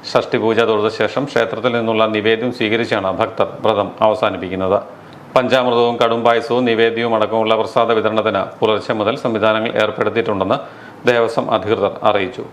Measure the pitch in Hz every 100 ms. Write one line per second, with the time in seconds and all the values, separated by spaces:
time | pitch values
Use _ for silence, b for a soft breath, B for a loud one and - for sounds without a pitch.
0 | - 127 - 123 110 110 117 107 110 -
1 | 107 - 139 120 113 110 120 120 113 110
2 | 110 107 104 113 123 123 110 113 117 110
3 | 95 92 110 - 98 - 107 104 95 -
4 | 110 104 107 95 90 92 95 101 - B
5 | B B - 131 123 127 123 120 120 120
6 | 117 117 117 117 - 120 123 113 113 110
7 | 117 110 104 110 110 110 107 127 113 113
8 | 110 110 107 98 - - 110 104 - 110
9 | 104 135 123 110 110 110 113 110 107 -
10 | 107 110 113 98 95 127 B B B B
11 | 123 120 113 - 123 107 107 104 98 -
12 | 110 101 92 - -